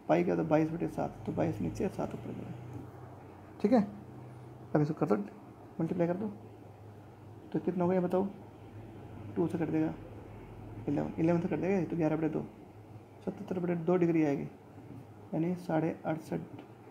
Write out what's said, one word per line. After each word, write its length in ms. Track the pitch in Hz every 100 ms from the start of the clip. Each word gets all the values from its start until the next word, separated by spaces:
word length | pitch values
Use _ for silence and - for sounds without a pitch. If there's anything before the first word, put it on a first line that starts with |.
| -
पाई 140 | 165
क्या 100 | 175
होता 100 | 170
है? 60 | 160
बाईस 220 | 151 160
बटे 160 | 165 165
सात, 280 | - 147 - -
तो 60 |
बाईस 280 | 165 165 123
नीचे, 260 | 165 - 190
सात 260 | - 151
ऊपर 160 | - -
लगा। 240 | - - - - - - - - - - - - -
ठीक 100 | 208
है, 80 | 247 202 - - - - - - - - 151
अब 60 |
इसको 120 | 147
कर 120 | - 160
दो, 100 | 208 202 - - - - -
multiply 280 | 165 180 170
कर 100 | 180
दो, 100 | 214 - - - - - - - - - - - -
तो 60 | 160
कितना 240 | 170 180
हो 60 | 175
गया 120 | 185
बताओ? 260 | 180 185 202 - - - - - - - - - - -
टू 120 | 165
से 100 | 170
कट 120 | 156
देगा 240 | 104 156 - - - - - - - - - -
इलेवन, 260 | 147 156 -
इलेवन 200 | 165 170
से 60 | 175
कट 120 | 151
देगा, 240 | 165 196
तो 140 | 156 165
ग्यारह 200 | 156 156
बटे 120 | 160
दो, 160 | 156 - - - - - - - - -
सतहत्तर 340 | - - 180
बटे 160 | 175 175
दो 200 | 165 180
डिग्री 260 | 170 165
आएगी, 200 | 151 139 147 - - - - - - - -
यानी 200 | 156 165 175
साढ़े 400 | - 160 160 - -
अड़सठ, 360 | 160 - 165 165 - - - -